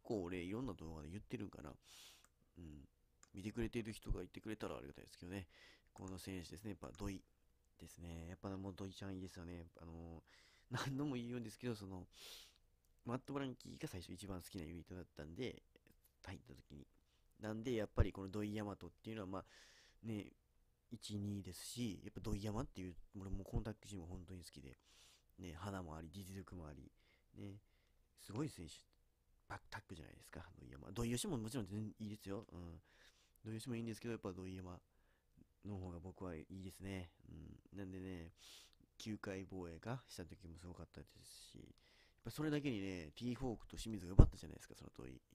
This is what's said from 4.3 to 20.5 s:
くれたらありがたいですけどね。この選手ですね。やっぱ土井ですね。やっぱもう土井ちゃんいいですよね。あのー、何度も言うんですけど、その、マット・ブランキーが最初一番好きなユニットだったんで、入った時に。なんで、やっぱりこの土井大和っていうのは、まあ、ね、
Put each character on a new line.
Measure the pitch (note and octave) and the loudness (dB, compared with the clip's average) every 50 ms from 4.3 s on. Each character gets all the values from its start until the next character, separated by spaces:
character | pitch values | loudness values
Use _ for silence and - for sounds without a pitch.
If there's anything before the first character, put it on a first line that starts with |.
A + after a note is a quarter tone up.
| - - | -6 -6
く | - A2 | -4 -2
れ | A2 | -2
た | G#2+ A2+ F#2 | -2 -2 -2
ら | D2+ A#1+ | -2 -2
あ | |
り | B1+ C#2 | -4 -6
が | C#2+ | -8
た | - | -10
い | - | -12
で | - | -14
す | - - | -12 -10
け | E2+ | -6
ど | F2 | -4
ね。 | F#2 G2 F#2 - - - - - - - - - - | -2 -2 -4 -4 -8 -18 -20 -20 -20 -20 -20 -18 -12
こ | - G2 F#2 | -8 -6 -6
の | F#2+ F2+ | -6 -4
選 | - G2 F#2+ F2+ E2 | -4 -4 -4 -4 -4
手 | - | -6
で | - F2+ | -8 -6
す | G#2 | -6
ね。 | A2 | -6
や | F#2+ | -6
っ | E2 | -4
ぱ | - B1+ - | -6 -8 -4
土 | - G2+ G2+ | -2 -2 -2
井 | G2 - - - - _ _ - - - - - - - | -2 -2 -6 -12 -20 _ _ -20 -20 -20 -20 -20 -18 -16
で | F2 E2+ | -14 -14
す | - - | -12 -10
ね。 | E2+ E2+ E2 E2 E2 E2+ | -8 -6 -6 -4 -6 -6
や | F#2 | -6
っ | - | -6
ぱ | - G2+ | -4 -4
も | F#2+ F#2+ F#2+ G2 | -2 -2 -2 -4
う | F2+ | -4
土 | - G2+ | -4 -4
井 | F#2+ F2+ | -6 -6
ち | - G2+ | -6 -4
ゃ | G2 | -4
ん | F#2+ | -4
い | F#2 | -4
い | |
で | F#2 F2+ | -4 -6
す | - F#2+ | -6 -8
よ | E2+ | -8
ね。 | E2+ F2 F2 E2+ E2+ - - | -6 -6 -6 -8 -10 -12 -12
あ | E2 | -12
の | E2+ E2 E2 E2+ E2+ E2 D#2+ - - - - - - - - - - | -10 -8 -8 -8 -8 -8 -10 -12 -16 -20 -20 -20 -20 -20 -20 -8 -2
ー、 | B2 A#2+ - | 0 0 2
何 | C#3 C3 | 2 2
度 | C3 D3 | 2 2
も | D3+ C3 | 2 2
言 | B2 A#2+ A#2+ B2 | 0 0 0 -2
う | B2 | -2
ん | A#2 | -2
で | G#2+ | -4
す | - - | -6 -2
け | - B2 | 0 0
ど、 | A#2 | 2
そ | G#2 G2+ F#2+ | 0 0 -4
の、 | F#2+ F#2 F2+ - - - - - - - - - - - - - - - _ - - - - | -4 -4 -6 -8 -12 -14 -12 -12 -12 -12 -14 -16 -20 -20 -20 -20 -20 -20 _ -20 -20 -8 -2
マ | - A#2+ | 0 0
ッ | C3 - | 0 0
ト・ | - C#3 | 0 0
ブ | C#3 | 2
ラ | C#3 | 2
ン | C3 B2 | 0 0
キ | - - - | -4 -6 -10
ー | B2+ - | -6 -4
が | - - | -4 -2
最 | - F#2 | -2 -4
初 | E2+ - F#2 | -6 -6 -8
一 | F2 G#2 G2 | -6 -4 -4
番 | F#2+ F2 | -2 -4
好 | E2+ - | -4 -4
き | - F#2+ | -4 -4
な | D#2+ | -4
ユ | D#2 E2+ | -4 -4
ニ | E2+ D2+ | -6 -8
ッ | - | -8
ト | F#2 | -8
だ | F2+ | -8
っ | E2 | -8
た | - - - D2 | -8 -8 -8 -8
ん | D#2 E2+ | -6 -4
で、 | G2 B2+ G#2+ - - - - - - _ - - - - - - - - | -2 -2 -2 -2 -6 -10 -20 -20 -20 _ -20 -20 -20 -20 -20 -20 -14 -10
入 | - F#2+ | -8 -8
っ | - - - | -8 -10 -12
た | - | -16
時 | - - - C#2+ | -16 -14 -14 -12
に。 | C#2+ C2 - - - - - - - - - - - | -12 -12 -14 -18 -20 -20 -20 -20 -20 -20 -20 -10 -4
な | - G#2+ | -2 0
ん | G#2+ A2 A2+ | 0 2 2
で、 | C3 B2 | 4 6
や | A2 G#2 | 6 4
っ | - - | 8 10
ぱ | - G#2+ | 8 8
り | G2 - | 8 6
こ | G2 | 0
の | F#2+ G2 | -4 -2
土 | F#2+ G#2+ G#2 | 0 0 0
井 | G#2+ G#2 | 2 2
大 | A2 G#2 | 0 0
和 | G2+ F#2+ | 0 -2
っ | - F2+ E2+ - - - | -4 -6 -10 -12 -10 -8
て | - | -6
い | A2 | -4
う | A2 | -2
の | G2 | -2
は、 | F#2 | -2
ま | G2 F#2 | -2 -2
あ、 | F#2 - - - - - - - - - - - - | -4 -6 -10 -20 -20 -20 -20 -20 -20 -20 -16 -8 -4
ね、 | A2 A2 G#2 - - - - - _ | -2 -2 -2 -2 -4 -8 -16 -20 _